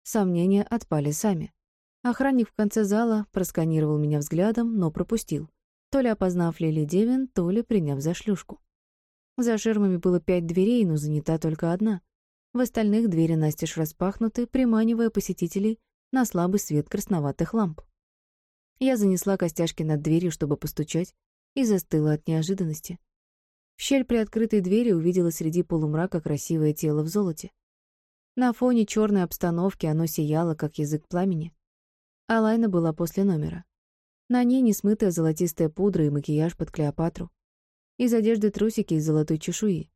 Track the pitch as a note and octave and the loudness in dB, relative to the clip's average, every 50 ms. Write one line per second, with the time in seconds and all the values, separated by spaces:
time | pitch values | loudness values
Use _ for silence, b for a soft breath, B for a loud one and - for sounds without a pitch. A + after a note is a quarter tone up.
0 | _ - - A3 G3 F#3 F3 E3+ F3 F#3+ G3 G3+ G#3 - A#3 A3+ - _ D#3+ D3+ | _ -2 0 0 2 2 2 2 2 4 4 2 2 0 -4 -4 -2 _ -2 0
1 | C#3+ D3 D3 - - G#3+ F#3+ D#3+ D#3 - _ _ _ _ _ _ _ _ _ _ | 0 -2 -2 0 0 0 0 -2 -6 -10 _ _ _ _ _ _ _ _ _ _
2 | - B3 A#3 - C4+ C#4 C4 B3 A3 - _ - G#3+ G#3 - A3+ G#3+ F#3+ G3+ G#3+ | -4 -4 -2 0 0 2 2 2 0 0 _ -2 -2 0 2 0 0 2 2 2
3 | A#3 A#3 A3 G#3+ G#3 _ _ G3 F3+ - - - D#3+ E3 D#3+ D#3 D#3 D3+ D3+ D3+ | 2 2 0 -2 -2 _ _ -4 -4 -2 -2 -2 0 2 2 2 2 2 2 0
4 | D3+ D3 D3+ D3 D3 - D#3+ E3 F#3 A3 A3 A#3 A#3 A#3 A3+ G#3 F3 D#3 D#3 - | 0 0 0 -2 -2 -2 0 0 2 2 2 0 -2 0 0 0 0 0 -2 -4
5 | F3+ - A#3 A3+ - - D#3+ C#3+ D#3 - _ _ _ _ _ _ _ _ - C#4 | -4 -4 -4 -6 -4 -6 -6 -8 -8 -12 _ _ _ _ _ _ _ _ -2 0
6 | B3+ A#3 G#3+ - G3 F#3 F3+ F3+ E3+ E3 D#3+ - E3+ D#3+ D#3 D#3+ D3+ D3 D#3+ F#3 | 2 0 0 0 0 0 2 2 0 0 -2 -2 -2 0 0 0 -2 0 2 2
7 | G#3+ A#3+ B3+ C4 C4+ B3+ _ G#3 E3+ E3+ F#3+ A3+ A3+ _ A3+ G3+ D#3+ C#3+ C#3 C3+ | 2 2 0 0 -2 -2 _ -2 0 0 0 -2 -2 _ 0 0 0 0 -4 -2
8 | C#3+ D#3+ F3 - - G#3+ G3 E3 - - - _ _ _ _ _ _ _ _ _ | -2 -4 -4 -2 -2 -4 -4 -4 -4 -16 -20 _ _ _ _ _ _ _ _ _
9 | _ _ _ _ _ _ _ - A#3+ A#3 A3+ G#3+ - A3+ A3 G#3 G#3 F#3+ F#3 E3+ | _ _ _ _ _ _ _ -2 0 0 0 0 0 0 0 2 2 2 0 0
10 | - F#3 F3+ F3 E3 - F#3 F3 E3 E3 E3 F#3 F#3+ A3 B3 A#3+ G#3+ F3 D#3 D3+ | 0 0 0 2 0 0 0 0 0 -2 0 2 2 2 2 2 2 2 0 0
11 | D3 D3+ D3+ D3+ D3 - D#3+ D#3+ - D#3+ D#3+ D#3 - E3 E3+ F#3 G#3+ A3 G#3 F3+ | -2 -2 -4 -2 -2 -2 -2 -2 -2 -4 -4 -2 -2 -2 -2 0 0 -2 -2 -4
12 | _ _ _ _ _ _ _ _ _ _ - A#3+ B3+ A#3 - A3+ A3 G#3 G3+ A3 | _ _ _ _ _ _ _ _ _ _ -4 -4 -2 -2 0 -2 0 2 2 2
13 | A#3 G#3+ F3 D#3+ E3 D#3+ E3 D#3+ D#3 D3+ D3+ - E3 D#3+ - E3 D#3+ D#3 - _ | 2 2 2 2 2 2 2 2 0 0 0 -2 -8 -6 -4 -4 -6 -6 -4 _
14 | F3+ F#3+ G3 - A3+ A3 _ - A#3+ A#3+ - C4 C4 A#3+ A3 A3 A3+ A3+ A#3 A3+ | -4 -4 -2 -2 -4 -4 _ -4 -6 -2 0 0 2 2 2 2 2 2 0 0
15 | A#3 A3+ A3 G3+ - - F#3 - F3+ E3+ - F#3+ G3+ A3 A3+ _ _ _ _ _ | 0 0 0 -2 -4 -4 -4 -4 -4 -4 -2 -2 -2 -2 -2 _ _ _ _ _
16 | _ _ - C4 B3 - - F3 E3+ F3+ F#3+ G3+ - - D3+ D3 D3+ - - G3+ | _ _ 0 0 0 0 0 0 0 2 0 -2 -2 0 -2 -2 -2 -2 -6 -8
17 | - - G3+ E3 D3 C#3+ C#3 - E3+ - - A3+ G#3+ F3 D#3 - - _ _ _ | -4 -2 -2 -2 0 -2 -2 -2 -4 -2 0 -2 -2 -2 -4 -10 -18 _ _ _
18 | _ _ _ _ _ _ _ _ _ _ _ _ _ _ _ _ B3+ C4+ C4 A3+ | _ _ _ _ _ _ _ _ _ _ _ _ _ _ _ _ 0 0 2 4
19 | G#3 G3 F#3 F3+ - G3 G3 F#3+ F3+ E3+ - - E3+ D#3+ - - D#3+ D#3 D3+ D3 | 2 2 2 2 0 -2 0 0 -2 -2 -2 -2 -4 -2 -2 -4 -2 -2 -2 0
20 | D3 D#3 D#3 E3+ F3+ F3 D#3 - D#3+ C#3+ D3 - - D3+ - - D3+ - - D#3+ | 2 2 2 2 2 -2 -4 -4 -2 -2 -2 -4 -4 -8 -6 -6 -8 -4 -4 -4
21 | F#3 - _ _ _ _ _ _ _ _ _ C#4 C4 A3+ G#3 F#3 - _ - D#3 | -4 -4 _ _ _ _ _ _ _ _ _ -2 0 2 0 0 0 _ 0 0
22 | D3+ D3+ D3+ D3+ _ - D#3+ D#3+ D#3 E3+ G3 F#3+ F3+ D#3+ D#3 D3+ - - F3 - | 2 2 0 0 _ -2 -2 -2 0 -2 -2 -4 -4 -6 -6 -8 -12 -14 -16 -16
23 | _ _ _ _ _ _ _ _ _ _ _ _ _ _ _ - - - C#4 C4+ | _ _ _ _ _ _ _ _ _ _ _ _ _ _ _ -10 -2 0 0 0
24 | B3+ - A#3+ A3+ A3 G#3 - A3 A#3 A3 A3 G#3 F3+ F3+ G3 A3+ B3 A#3+ F#3 E3 | 2 2 0 0 0 -2 0 -2 0 2 2 0 2 2 2 2 2 2 2 2
25 | D#3+ F3 F3+ F#3 F3 E3+ D#3 - E3 D#3+ E3 F3+ E3+ _ E3+ D#3+ D#3 D3+ D3+ D#3 | 2 2 2 2 2 0 0 -2 -4 -2 0 -2 -2 _ 0 0 0 0 0 -2
26 | F3 F#3+ - E3 - - D3 C#3+ - - E3 D#3+ D#3 D3+ D3+ - - D#3 D3 D3+ | -2 -2 -4 -4 -4 -4 -6 -6 -4 -4 -2 2 2 0 0 0 -2 0 0 0
27 | D3+ D#3+ F3 G#3 G3+ F3+ D#3 - - - _ _ _ _ _ _ _ _ _ _ | -2 -2 -2 -2 -2 -2 -4 -6 -12 -18 _ _ _ _ _ _ _ _ _ _
28 | _ _ _ _ _ _ _ B3 B3+ B3 A3+ - B3 B3+ B3 A#3 G#3+ - - A3 | _ _ _ _ _ _ _ 0 0 0 0 2 0 2 2 2 0 0 2 0
29 | G#3+ G#3+ G#3 G3 F3 E3+ - - - F3 E3+ E3+ F3+ G3 - - - D#3 D3+ D#3+ | 2 4 2 2 2 0 -4 -4 -2 -2 0 0 0 -2 -2 -2 -2 -2 0 0
30 | E3 D#3+ - - D#3 D3 D3+ D#3+ E3+ E3+ D#3 D#3 D#3 D3 _ - D3+ C#3+ D#3 D3+ | 0 -2 -2 -2 -2 0 0 0 0 0 -2 -4 -4 -6 _ -4 -4 -4 -4 -6
31 | _ _ - F3 F#3 G3 F3+ D#3 D#3 E3 _ _ _ _ _ _ _ _ _ _ | _ _ -4 -2 -2 0 -2 -4 -6 -10 _ _ _ _ _ _ _ _ _ _
32 | _ _ _ _ _ - A3+ A3+ A3 A3 A3 A3+ A3+ G#3+ F3+ F3 E3 D#3+ D#3 - | _ _ _ _ _ -2 0 2 2 2 2 2 2 2 2 2 2 0 0 -2
33 | E3+ E3 - G3 G3 G3+ F3 D3+ D3+ D#3 E3 E3+ - _ _ _ _ _ _ _ | -4 -4 0 0 2 2 2 0 -2 -6 -8 -12 -16 _ _ _ _ _ _ _
34 | _ _ _ _ _ _ A#3+ B3 B3 A#3+ B3+ C4 B3+ A3+ G3+ - - G3+ A3 A3+ | _ _ _ _ _ _ 0 2 4 4 4 4 4 4 2 2 2 0 2 2
35 | A3+ F#3+ E3+ E3+ D#3+ D#3+ D#3+ - F3 E3+ - - E3 D#3 D#3 - F#3 G#3 F#3+ E3 | 2 0 2 2 0 0 2 0 -2 -4 0 -2 -2 -2 0 0 0 0 2 2
36 | D#3 D3 C#3+ D3 C#3 - D3+ D3+ D#3+ F3 - - D#3+ - - - D3+ D3 C#3+ - | 2 2 0 -2 -2 0 0 0 0 0 -2 -6 -10 -8 -4 -2 -2 -2 -2 -2
37 | E3 E3+ - - E3+ F3 _ _ _ _ _ _ _ _ _ _ _ _ _ - | -4 -4 -4 -6 -14 -14 _ _ _ _ _ _ _ _ _ _ _ _ _ -2
38 | A#3+ A#3+ A#3 A3+ G#3+ A3 A#3 G#3+ G#3 G#3 G3+ - G3+ A3+ - - G3+ - E3+ D#3 | 0 2 2 4 4 2 2 4 2 0 2 2 0 0 0 -2 -2 0 0 0
39 | D3+ D#3+ D3+ D#3 D3+ - D#3 D#3 - - F3 - G#3+ G#3 F3+ D#3 D#3 _ _ | 2 2 2 2 2 2 -2 -2 -2 -6 -4 -2 0 0 0 -2 -6 _ _